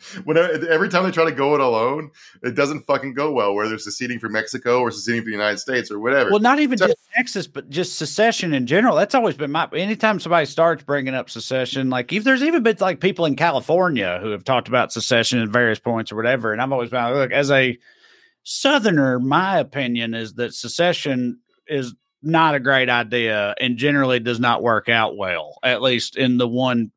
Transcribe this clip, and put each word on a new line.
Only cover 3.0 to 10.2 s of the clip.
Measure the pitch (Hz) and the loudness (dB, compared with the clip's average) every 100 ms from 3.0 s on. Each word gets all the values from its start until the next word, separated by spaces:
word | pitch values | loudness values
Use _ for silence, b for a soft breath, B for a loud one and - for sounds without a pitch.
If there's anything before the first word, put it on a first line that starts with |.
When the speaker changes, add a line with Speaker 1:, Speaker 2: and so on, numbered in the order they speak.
| 139 | -2
Speaker 1:
go | 127 151 | -4 -2
well, | 135 104 | 0 0
whether | 101 110 | 0 -2
they're | 110 | -4
seceding | 104 - 123 120 | -8 -8 -8 -6
from | 113 | -4
Mexico | 110 110 127 123 123 | -4 -4 -4 0 2
or | 120 | 2
seceding | 101 101 117 | -2 -2 -2
from | 110 | -2
the | 104 | -2
United | 104 101 | -2 -2
States | - 127 - | -2 -4 -4
or | 104 | -4
whatever. | 117 139 117 | 0 2 4
Speaker 2:
Well, | 208 | 4
not | 226 285 | 4 4
even | 294 240 | 2 2
Speaker 1:
So | 277 | 2
Speaker 2:
just | - _ | 0 _
Texas, | 226 247 202 - | -4 -4 -6 -8
but | 131 139 | -10 -8
just | 147 180 - | -4 -4 -4
secession | 151 - 226 220 175 | -6 2 2 2 0
in | 139 123 | 0 2
general. | 170 240 156 | 4 4 4
That's | 202 | 2
always | 269 220 139 | 2 2 -2
been | 143 | -4
my, | 156 160 | -2 -2
anytime | 156 190 214 220 | -2 -2 0 0
somebody | 196 | 0